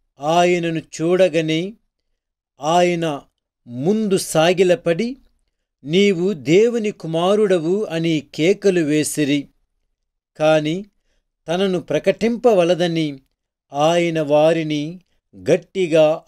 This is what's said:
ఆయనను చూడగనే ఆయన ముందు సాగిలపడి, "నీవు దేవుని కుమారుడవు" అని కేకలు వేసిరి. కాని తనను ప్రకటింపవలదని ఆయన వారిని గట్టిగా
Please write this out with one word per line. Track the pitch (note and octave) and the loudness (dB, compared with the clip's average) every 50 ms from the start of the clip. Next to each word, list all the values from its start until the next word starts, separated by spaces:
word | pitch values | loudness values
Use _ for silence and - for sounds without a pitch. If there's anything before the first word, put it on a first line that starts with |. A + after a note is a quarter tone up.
| _ _ _ _ | _ _ _ _
ఆయనను | C#3 D3+ E3 F3 F3 F3+ F3+ F3 E3+ E3+ E3 D#3 | -4 0 2 2 2 2 2 0 -2 -4 -6 -6
చూడగనే | - _ - - D#3 E3+ F3+ F3+ F#3 F3+ C#3+ E3 D#3+ D#3 D#3+ D#3+ F3 G3 A#3 _ _ _ _ _ _ _ _ _ _ _ _ _ _ _ _ _ | -8 _ -10 -6 -2 0 2 2 2 2 2 0 -2 -2 -2 -4 -4 -8 -12 _ _ _ _ _ _ _ _ _ _ _ _ _ _ _ _ _
ఆయన | C3 D3+ E3+ F3+ F3+ F3+ F3 E3+ E3 D#3+ D3 C3+ - _ _ _ _ _ _ _ _ | -2 0 2 4 2 2 0 -2 -4 -6 -6 -8 -12 _ _ _ _ _ _ _ _
ముందు | B2 A#2+ B2 C#3 E3+ G#3+ A3 A3 G3+ G3 | -14 -10 -4 -2 -2 0 0 0 0 0
సాగిలపడి, | E3+ - - - D#3+ D#3 F3 F#3 E3+ F#3+ F3+ F3 E3+ - E3+ E3+ D#3+ A3+ A#3+ C4+ - _ _ _ _ _ _ _ _ _ _ _ _ - | -2 -2 -2 0 2 2 2 2 2 2 2 2 0 0 -4 -2 -2 -4 -6 -8 -12 _ _ _ _ _ _ _ _ _ _ _ _ -10
"నీవు | C3+ D#3+ F#3+ G3+ G3+ G3 E3 F3+ G3 G#3 | -2 0 2 2 2 2 0 -2 -4 -4
దేవుని | D3+ A#2+ B2+ D#3+ G3 A3 A#3+ A3+ A#3+ G#3 G#3+ | -4 -2 2 2 4 4 2 0 -2 -4 -6
కుమారుడవు" | - - - D#3+ D#3+ E3 F3 F#3 G#3 G#3+ A3 F#3+ F#3 F3 D3+ E3 F#3 G#3 G#3+ | -8 -8 -10 -6 -4 -2 0 0 2 2 2 2 0 0 0 -2 -2 -4 -4
అని | - D#3+ E3 E3 E3+ D#3+ D3+ - _ - | -6 -6 -4 -2 -2 -2 -2 -4 _ -6
కేకలు | - D3+ F3 G#3 G3+ - G3+ F3+ F3 | -2 0 0 0 2 0 0 0 0
వేసిరి. | E3 C#3+ D3+ D3+ C#3+ - - D3+ D3+ C3 D3 C#3+ C#3 - _ _ _ _ _ _ _ _ _ _ _ _ _ _ _ _ _ - | 0 0 0 -2 -2 -2 -2 -2 -2 0 0 -2 -4 -8 _ _ _ _ _ _ _ _ _ _ _ _ _ _ _ _ _ -2
కాని | D#3 D#3 D#3 D#3 D3+ D3+ E3 F#3+ G#3 - _ _ _ _ _ _ _ _ _ _ _ | 0 2 2 2 0 -2 -6 -6 -10 -14 _ _ _ _ _ _ _ _ _ _ _
తనను | D#3 E3 F3+ G3+ G3 F#3 E3+ | -6 -4 -2 -2 -2 -2 -4
ప్రకటింపవలదని | C3 - D3 D3+ D3+ G3 F#3 - - A#3 A#3+ G#3 - A#3+ A3 F3+ E3+ E3 F3+ D#3+ F3 F3 E3 E3 D#3+ D3 C#3 C3+ _ _ _ _ _ _ _ _ _ _ C#3 | -4 -2 -4 0 0 0 -2 0 -2 -2 -2 2 2 2 4 4 4 2 2 0 0 -2 -2 -2 -4 -4 -6 -12 _ _ _ _ _ _ _ _ _ _ -2
ఆయన | C#3+ D3 D#3+ E3+ F3 E3+ E3+ E3 D#3+ | 0 0 2 2 2 0 0 -2 -2
వారిని | D#3 C#3 D3 D3+ D3+ D#3+ E3 E3 D#3+ D#3 D3+ D3 D3 D#3 F3 F3+ _ _ _ _ _ _ _ G2 F2+ G#2+ | -2 2 2 4 4 4 2 0 -2 -4 -4 -6 -6 -8 -12 -16 _ _ _ _ _ _ _ -10 -2 0
గట్టిగా | D#3+ F#3 - _ _ F#3+ F#3 D#3 D#3 D#3+ D#3 D3+ D#3+ E3 - | 0 0 -2 _ _ -4 -2 2 4 4 4 4 2 -2 -6